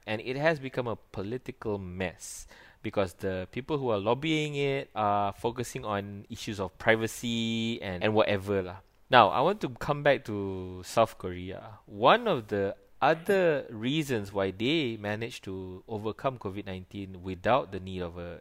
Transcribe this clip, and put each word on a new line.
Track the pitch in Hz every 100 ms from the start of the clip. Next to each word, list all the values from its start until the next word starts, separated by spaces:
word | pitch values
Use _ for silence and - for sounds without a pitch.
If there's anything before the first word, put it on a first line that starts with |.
| -
and | 110
it | 120 131
has | 160 151
become | 135 - 120
a | 104
political | - 104 98 127 - - 113 101
mess | 92 92 90 - - - - - - -
because | 110 - 92
the | - 95 92 90
people | 123 131 147
who | 127
are | 101
lobbying | 104 127 160 156 151
it | 143 139 139 135
are | 107 104 104 101
focusing | - 120 123 117 131
on | 110 101 101 101 -
issues | 107 - 101
of | 92 -
privacy | 117 113 113 - 120 117 113 113 113 117
and, | 95 90
and | 107
whatever | 107 - 101 95 98
lah. | 90 95 - _ -
Now, | 127 98
I | 80
want | 160 208
to | 143
come | 117 - 147
back | 143 131
to | - 104 98 92 92 92
South | 90 117 113 -
Korea. | 92 90 92 92 110 107 -
One | 101 131 220 233
of | 143 107
the | 101 98 - - -
other | 143 165 170 196 175 143 -
reasons | 113 123 156 139 117 98
why | 98 98
they | 92 120 165 127 110
managed | 104 107 117 -
to | - 95 92 92 -
overcome | 107 107 - 135 127
covid | 101 98
nineteen | 98 92 92 101 95 92
without | 95 92 107 131 -
the | 95
need | 92 92
of | 87 87
a | 87 80